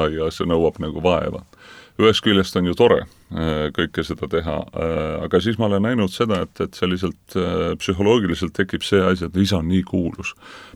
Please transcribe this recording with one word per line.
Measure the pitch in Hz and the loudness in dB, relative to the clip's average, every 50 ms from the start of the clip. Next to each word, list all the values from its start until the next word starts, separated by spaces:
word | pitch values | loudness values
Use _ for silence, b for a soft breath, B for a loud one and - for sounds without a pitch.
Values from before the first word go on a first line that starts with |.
| 78 76 | 2 0
ja | 78 80 80 82 | 0 -2 -4 -4
see | - - 82 85 | -2 -2 -2 0
nõuab | 85 82 82 78 - - | 2 2 2 2 0 -2
nagu | 78 78 76 78 | -6 -6 -4 0
vaeva. | 80 90 87 78 - - - - - B B B B B B B B B B - | 2 2 2 2 0 -4 -6 -8 -12 B B B B B B B B B B 4
Ühest | 104 110 101 - - | 4 4 4 4 4
küljest | 110 101 95 95 - - | 4 4 4 2 2 0
on | 95 90 | 0 0
ju | 87 87 | 0 2
tore, | - 120 117 92 - - b b b b - | 4 6 6 6 4 0 b b b b -10
äh, | 87 82 82 80 78 76 76 76 - | -6 -4 -2 -2 0 -2 -2 -2 -2
kõike | - 85 78 - 87 80 | -2 -2 -2 -2 -4 -4
seda | - 80 - 76 | -4 -6 -8 -6
teha, | - 80 82 80 80 76 76 - - - | -4 -2 -2 -2 -2 -4 -6 -6 -8 -8
äh, | - 82 82 82 78 78 78 78 78 80 | -6 -4 -4 -2 -4 -4 -4 -4 -6 -2
aga | 85 - 90 | 0 0 0
siis | 87 113 113 107 | 2 0 0 0
ma | 113 104 | 0 0
olen | 101 95 104 | 0 0 0
näinud | 117 127 120 101 95 | 0 0 0 0 -2
seda, | - - 120 110 101 90 | -2 -2 -2 0 0 -2
et, | 80 - _ - | -2 -4 _ -6
et | 82 - - | -6 -6 -4
selliselt, | - 90 92 90 90 95 85 78 - _ - - | -2 -2 -2 0 -2 -2 -4 -6 -8 _ -8 -4
äh, | 95 90 87 87 85 85 85 82 | -2 -2 -2 -2 -2 -2 -2 -4
psühholoogiliselt | 82 - - 92 90 98 104 120 123 101 87 82 - 92 80 - | -4 -4 -2 -2 2 2 4 4 4 2 0 -2 -2 -4 -4 -2
tekib | - 95 92 - - | -2 -4 -2 -4 -6
see | - - 101 98 | -2 2 2 4
asi, | 92 92 92 90 87 | 4 4 2 0 -2
et | 80 78 | -2 0
isa | 92 101 92 101 87 | 2 2 2 2 0
on | 80 82 | 0 2
nii | 92 92 - | 0 0 0
kuulus. | - - 95 87 82 - - - - - B B B B B B B B | 0 -2 -2 -2 -2 -4 -8 -10 -12 -14 B B B B B B B B